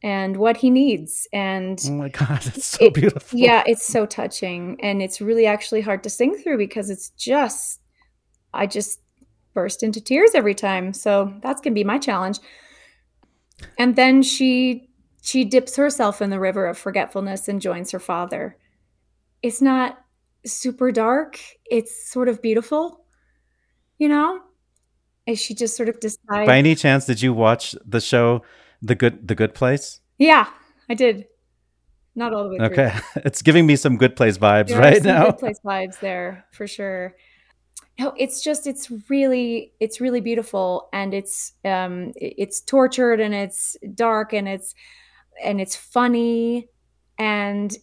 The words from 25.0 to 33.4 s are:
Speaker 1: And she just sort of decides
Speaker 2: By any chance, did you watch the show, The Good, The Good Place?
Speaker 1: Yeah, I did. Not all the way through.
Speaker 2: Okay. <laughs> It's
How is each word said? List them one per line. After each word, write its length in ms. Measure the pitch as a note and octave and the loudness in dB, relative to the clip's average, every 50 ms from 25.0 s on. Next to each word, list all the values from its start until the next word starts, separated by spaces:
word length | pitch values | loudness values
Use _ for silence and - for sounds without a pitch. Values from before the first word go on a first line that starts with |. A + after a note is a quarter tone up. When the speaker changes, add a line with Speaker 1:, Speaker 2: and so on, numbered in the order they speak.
| _ _ _ _ - | _ _ _ _ -6
Speaker 1:
And 100 | A#3 A#3 | -6 -4
she 160 | G#3+ - - G#3+ | -4 -6 -8 -6
just 220 | - A#3+ A3 - | -4 -4 -4 -4
sort 140 | - A#3 A3 | -4 -4 -4
of 100 | A#3 - | -4 -4
decides 480 | - G#3+ - - _ - G3+ G#3 G#3+ | -6 -8 -8 -8 _ -6 -2 0 4
Speaker 2:
By 100 | G#3 B2+ | 6 6
any 160 | C3+ C#3+ D#3+ D#3+ | 6 6 6 4
chance, 320 | - - C#3+ C3+ C#3 C3 | 4 4 4 4 2 2
did 160 | - B2 G#2+ | -2 -2 0
you 120 | B2 C3 A#2+ | 0 0 2
watch 420 | A2 A2+ A2 A#2+ - - - - - - | 4 4 4 4 2 -2 -10 -14 -14 -10
the 140 | G2+ G#2+ A2+ | -4 -4 -4
show, 440 | - - - A#2+ A#2+ A#2 A#2+ A#2 - - _ _ _ _ _ - | -2 2 2 4 4 4 2 0 -4 -10 _ _ _ _ _ -8
The 140 | - G#2+ B2+ | -2 -2 0
Good, 320 | - B2+ A#2 - - - | 2 2 0 0 0 -6
The 80 | F2+ B2 | -4 -2
Good 180 | - A2 G#2+ - | 0 0 -2 0
Place? 460 | - B2+ B2+ C#3+ C#3+ - - - - _ _ _ | 0 0 0 0 0 -4 -8 -18 -20 _ _ _
Speaker 1:
Yeah, 300 | - C#4 D#4+ D#4 C4+ G#3 - - - _ _ _ _ _ - | 2 6 6 6 6 4 2 -4 -20 _ _ _ _ _ -8
I 40 | A#3+ | -2
did. 320 | G#3+ B3+ A#3+ G#3 G3+ G3+ _ _ _ _ _ _ _ _ _ _ _ _ _ _ _ _ _ - | 0 2 2 0 0 -6 _ _ _ _ _ _ _ _ _ _ _ _ _ _ _ _ _ -10
Not 180 | A#3 A#3 A#3 A3 | -8 -6 -6 -4
all 120 | G#3 G3+ | -4 -6
the 40 | G3 | -6
way 80 | F#3 | -4
through. 100 | F#3 A3 | -2 -2
Speaker 2:
Okay. 300 | - F#3 - C3+ A2+ F#2+ G#2+ - | 0 2 2 0 0 0 -6 -10
<laughs> 80 | - - | -10 -8
It's 240 | - - C#3+ - - | -6 -4 -4 -4 0